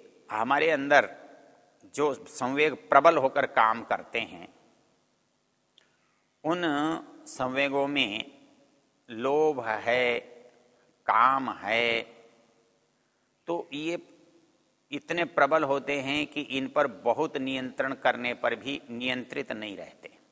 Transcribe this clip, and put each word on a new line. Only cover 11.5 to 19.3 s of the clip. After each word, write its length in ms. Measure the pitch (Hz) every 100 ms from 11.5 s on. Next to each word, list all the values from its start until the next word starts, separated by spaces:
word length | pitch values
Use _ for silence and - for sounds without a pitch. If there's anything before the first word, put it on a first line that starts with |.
है, 480 | 95 98 113 120 117 - - - _ _ _ _ _ _ _ _ _ _ _ -
तो 220 | 170 -
ये 400 | 143 156 175 - - _ _ _ _ _ _ -
इतने 340 | 143 - 170 170
प्रबल 380 | - 143 160
होते 380 | 143 139 139 143
हैं 260 | 135 147 147
कि 140 | 151
इन 260 | 143 131 135
पर 200 | 151 143
बहुत 500 | - 120 120 156 147
नियंत्रण 560 | 131 131 127 131 135
करने 400 | 135 131 120 123
पर 220 | 120 123 113
भी 260 | 135 139 -
नियंत्रित 640 | 117 127 127 120